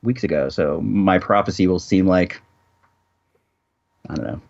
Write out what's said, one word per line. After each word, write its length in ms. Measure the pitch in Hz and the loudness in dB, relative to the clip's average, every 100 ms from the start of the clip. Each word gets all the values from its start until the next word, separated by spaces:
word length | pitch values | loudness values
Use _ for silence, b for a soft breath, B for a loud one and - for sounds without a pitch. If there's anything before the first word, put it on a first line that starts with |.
weeks 200 | 117 123 - | -4 -2 -2
ago. 240 | 78 67 | 0 -2
So 320 | - 76 80 | -2 -2 0
my 360 | 104 101 98 92 | -2 0 2 2
prophecy 460 | - 101 95 90 92 | 2 0 0 0 2
will 120 | 90 | 0
seem 280 | - 95 95 | 0 2 4
like, 340 | 92 87 - _ _ _ _ _ _ _ _ _ _ _ _ _ _ _ _ - | 4 0 -4 _ _ _ _ _ _ _ _ _ _ _ _ _ _ _ _ -12
I 60 | - | -8
don't 100 | - | -8
know. 140 | - - | -10 -14